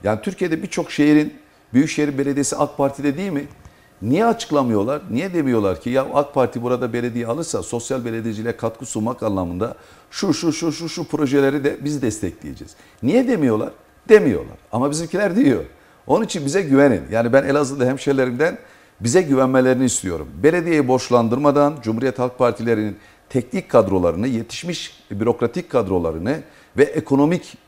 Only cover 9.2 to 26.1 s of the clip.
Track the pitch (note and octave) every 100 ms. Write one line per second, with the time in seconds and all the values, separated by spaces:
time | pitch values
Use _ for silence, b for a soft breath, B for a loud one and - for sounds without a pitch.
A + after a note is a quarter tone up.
9.2 | A2 F#2+ F2+ F2 A2+ - B B B -
10.2 | G3 D3+ E3+ D3+ E3 D3+ E3 - D#3 D3+
11.2 | C#3 C#3+ C#3 C#3+ C#3 - C#3 D3 B2+ -
12.2 | F2+ - D2 C2 - - b b A#2+ A3+
13.2 | B3+ A3 C3+ G#2+ - - _ _ - G#3+
14.2 | D#3+ E2+ A#1+ - _ A2+ C#3+ D3+ E3 F#3
15.2 | G3+ F#3 F#3+ G#2 D2+ b b b - D#3+
16.2 | A3+ F#3 C#3 F3+ E3 C3+ C#3+ F#2+ C#2 G#2+
17.2 | A#2 C3+ C#3 C#3+ C3 C#3 B2+ C#3 C#3+ C3+
18.2 | B2+ B2 D#3+ - b b b b A2+ E3+
19.2 | E3 C3 C3 C3 B2+ B2+ B2+ - F#2+ E2
20.2 | D2 D2+ C#3 F3 E3+ D#3 B2+ B2+ - B2
21.2 | A2+ B2 D3 C#3+ D3 D3+ A2+ A2+ C3 B2+
22.2 | B2 - B2 A2 A#2 A2+ G#2+ G2 b b
23.2 | _ C3 - F#3+ - B2 G2 F#2+ F2 E2+
24.2 | B2 A#2 A2+ - E3 - - - _ G2+
25.2 | A2+ A#2 A#2 F3+ - B2+ F#2+ F#2 E2